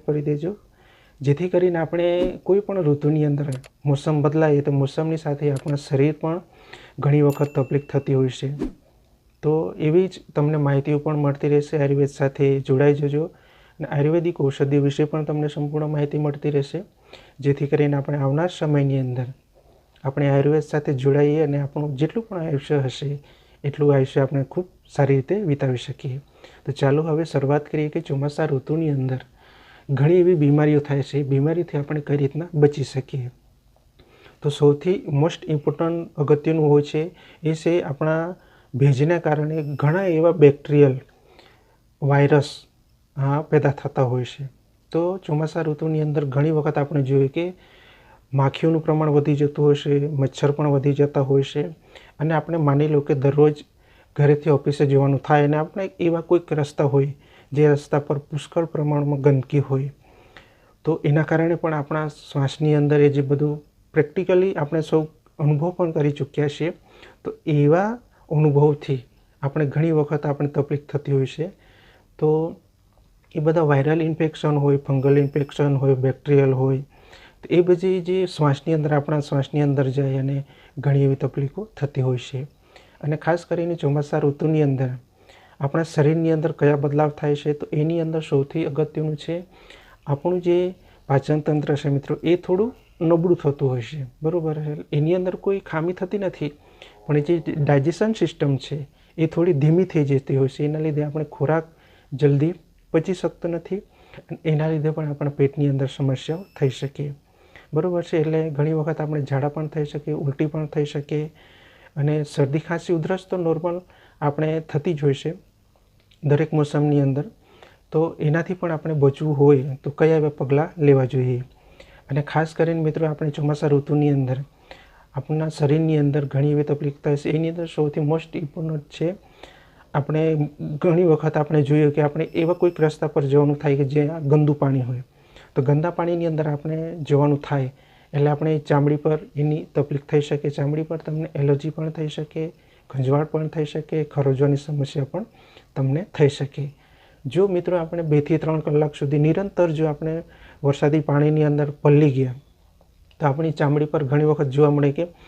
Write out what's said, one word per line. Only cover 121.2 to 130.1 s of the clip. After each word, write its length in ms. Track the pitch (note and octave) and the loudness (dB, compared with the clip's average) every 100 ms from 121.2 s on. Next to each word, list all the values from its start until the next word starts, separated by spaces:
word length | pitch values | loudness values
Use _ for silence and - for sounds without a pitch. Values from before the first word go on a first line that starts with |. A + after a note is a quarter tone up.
| B2+ B2 B2+ _ _ - - - - | -2 -2 -6 _ _ -20 -20 -20 -6
અને 120 | C3+ | -4
ખાસ 320 | C#3+ D3+ D#3+ | -2 -2 -2
કરીને 260 | - E3 E3 | 0 0 0
મિત્રો, 260 | D#3 D3+ D#3+ | -2 0 -2
આપણે 240 | D3 D3+ | -2 -4
ચોમાસા 380 | C#3+ D3 D3 D3+ | -2 -2 0 2
ઋતુની 400 | C#3+ C#3+ D3 D3 | 2 2 2 2
અંદર 280 | C#3+ B2+ C3 C#3+ _ _ - - _ _ | 2 0 -4 -8 _ _ -20 -20 _ _
આપણા 340 | C#3 - D#3 D#3 | -10 -4 -4 -4
શરીરની 500 | D#3 D3 D3+ D#3+ D#3 | -2 0 2 2 2
અંદર 260 | C#3+ D3 | 2 0
ઘણી 260 | C#3 C3+ D3 | -2 0 2
એવી 120 | D3 | 2
તકલીફ 300 | D3 C#3+ D3 - | 0 -2 -4 -4
થાય 120 | D#3 C#3+ | -2 -2
છે. 140 | C#3 | -2
એની 180 | D3+ E3 | -2 -2
અંદર 180 | E3+ E3 | -4 -6
સૌથી 340 | - D3+ D3 | -2 -2 0
મોસ્ટ 360 | D3 D#3+ D#3+ D#3+ | 0 -2 -4 -8
ઇમ્પોર્ટન્ટ 440 | E3 - D#3+ D#3 | -8 -8 -6 -6
છે 340 | C#3+ - D#3+ G3+ - _ - - _ _ _ | -10 -6 -4 -4 -14 _ -20 -20 _ _ _
આપણે 560 | D3+ C#3 | -4 -2